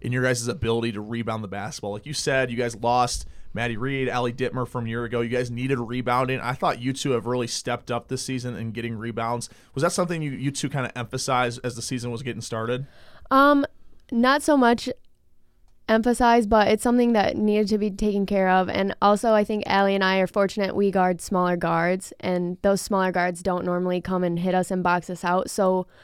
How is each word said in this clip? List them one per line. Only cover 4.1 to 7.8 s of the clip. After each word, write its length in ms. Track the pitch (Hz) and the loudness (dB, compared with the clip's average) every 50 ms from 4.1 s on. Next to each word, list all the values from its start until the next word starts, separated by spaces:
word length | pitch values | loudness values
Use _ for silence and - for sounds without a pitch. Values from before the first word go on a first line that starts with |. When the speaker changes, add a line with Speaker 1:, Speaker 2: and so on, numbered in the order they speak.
| 120 123 127 120 | -2 -2 -2 -2
Speaker 1:
Dittmer 340 | 117 127 127 120 - 127 120 | -2 -2 -4 -4 -2 -4 -6
from 200 | - - 123 117 | -4 -6 -6 -6
a 20 | 113 | -4
year 160 | 113 120 120 | -4 -6 -4
ago. 160 | 110 120 120 | -4 -2 -2
You 80 | 120 113 | -2 -2
guys 220 | 123 123 123 120 | -2 -2 -2 -4
needed 280 | 117 120 127 135 139 120 | -4 -4 -2 -2 -2 -2
rebounding. 640 | 117 110 123 127 117 - 123 127 131 139 131 - | -2 -4 -6 -4 -2 0 2 2 2 0 -2 -4
I 140 | - 120 127 | -4 -6 -4
thought 260 | - 196 165 - - | -2 -2 -2 -2 -2
you 140 | 120 131 131 | -2 -4 -4
two 160 | - - 143 | -2 -2 0
have 160 | 123 113 95 | 0 0 0
really 220 | 120 127 123 120 113 | -2 -2 -2 -2 -4
stepped 420 | - - - 123 120 - | -6 -6 -6 -6 -6 -6